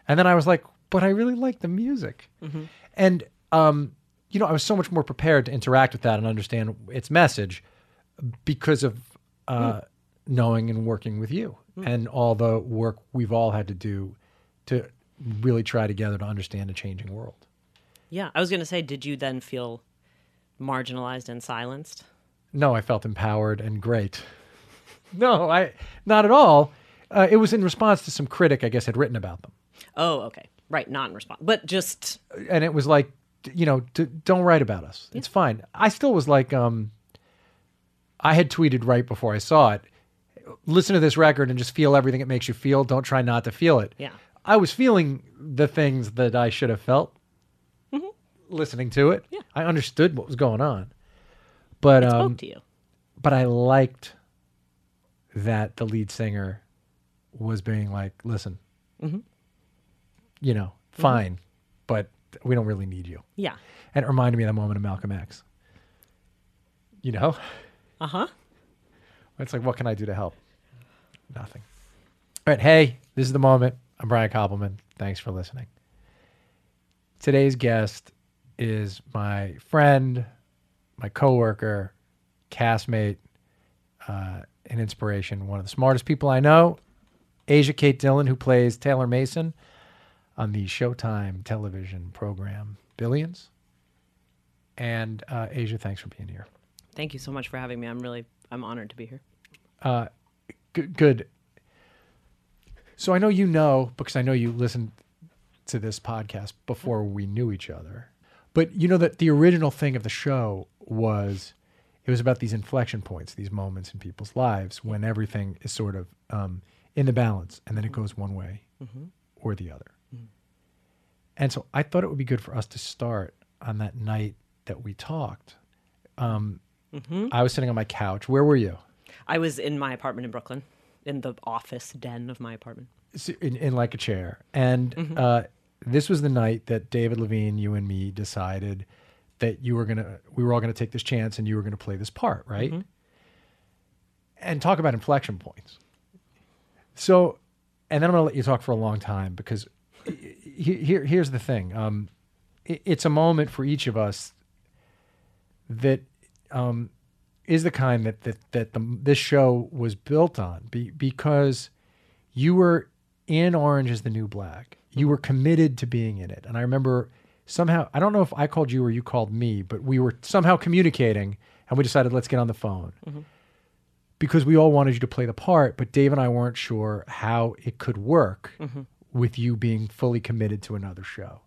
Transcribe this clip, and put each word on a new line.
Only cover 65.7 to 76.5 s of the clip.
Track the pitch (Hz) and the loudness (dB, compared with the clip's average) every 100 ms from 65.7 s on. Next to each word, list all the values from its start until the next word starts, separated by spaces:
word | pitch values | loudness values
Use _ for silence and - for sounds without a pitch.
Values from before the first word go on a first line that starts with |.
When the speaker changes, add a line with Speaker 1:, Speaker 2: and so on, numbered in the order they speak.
| _ _ _ _ _ _ _ _ _ _ _ _ _ | _ _ _ _ _ _ _ _ _ _ _ _ _
Speaker 1:
You | 131 | -6
know? | 107 151 - - - - _ _ _ | 0 0 -2 -10 -20 -20 _ _ _
Speaker 2:
Uh-huh. | 156 185 - - _ _ _ _ _ _ _ _ _ - | -6 -4 -6 -8 _ _ _ _ _ _ _ _ _ -12
Speaker 1:
It's | 135 | -8
like, | 127 | -4
"What | 127 120 | -4 -2
can | 120 | -4
I | |
do | 104 104 | -4 -6
to | |
help?" | 95 90 - _ _ _ - - _ _ _ _ | -6 -8 -10 _ _ _ -20 -20 _ _ _ _
Nothing. | 123 104 120 - _ _ _ _ _ _ - - | -16 -16 -18 -20 _ _ _ _ _ _ -4 0
All | |
right, | 135 | 4
hey, | 147 160 139 120 _ - | 8 8 8 2 _ -4
this | 127 | 0
is | |
The | 135 | 4
Moment. | 135 131 127 123 _ - | 6 6 4 0 _ -12
I'm | 110 | 0
Brian | 117 110 | 2 2
Koppelman. | 110 101 101 101 98 _ - | 0 0 -2 -6 -8 _ -10
Thanks | 101 92 | -8 -8
for | - | -8
listening. | 92 90 127 117 _ _ _ _ _ _ _ _ | -10 -10 -14 -16 _ _ _ _ _ _ _ _